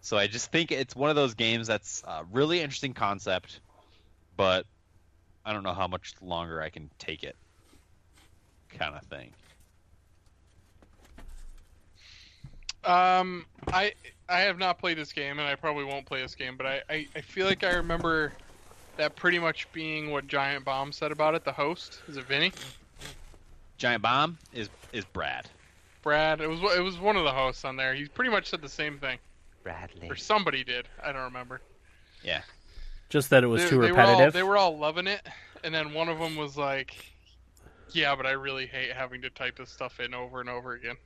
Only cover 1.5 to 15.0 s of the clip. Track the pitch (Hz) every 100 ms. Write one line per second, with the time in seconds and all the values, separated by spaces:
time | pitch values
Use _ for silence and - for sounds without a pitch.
1.5 | 117 113 107 - - - 82 82 107 151
2.5 | 175 151 131 139 123 110 101 104 92 -
3.5 | - _ _ _ - _ _ _ - 95
4.5 | 92 - _ _ _ _ _ _ _ 107
5.5 | 107 98 90 92 90 - - 92 85 85
6.5 | 80 78 80 76 _ - 80 71 69 _
7.5 | _ _ - _ _ _ _ - - _
8.5 | _ _ - 76 73 - 73 62 - -
9.5 | _ _ _ _ - _ _ _ _ _
10.5 | _ _ _ - _ - - - - -
11.5 | - - - _ - - - - - -
12.5 | - - - - 180 185 185 185 180 165
13.5 | - - 180 202 - - - - 180 196
14.5 | 180 185 175 185 160